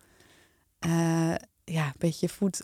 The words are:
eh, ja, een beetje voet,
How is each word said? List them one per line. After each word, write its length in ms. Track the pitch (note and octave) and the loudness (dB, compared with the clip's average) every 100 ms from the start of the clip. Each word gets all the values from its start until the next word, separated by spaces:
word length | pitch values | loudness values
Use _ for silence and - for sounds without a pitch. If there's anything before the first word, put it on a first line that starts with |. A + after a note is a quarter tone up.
| _ _ - - _ _ _ - | _ _ -20 -20 _ _ _ -6
eh, 100 | E3 E3 E3 E3 E3 - - _ | 0 2 2 2 2 -2 -6 _
ja, 220 | - D#3+ D3 | -4 -2 -2
een 80 | - | 0
beetje 320 | E3+ - F3 | -2 0 -4
voet, 320 | - G3 - | 0 -2 -2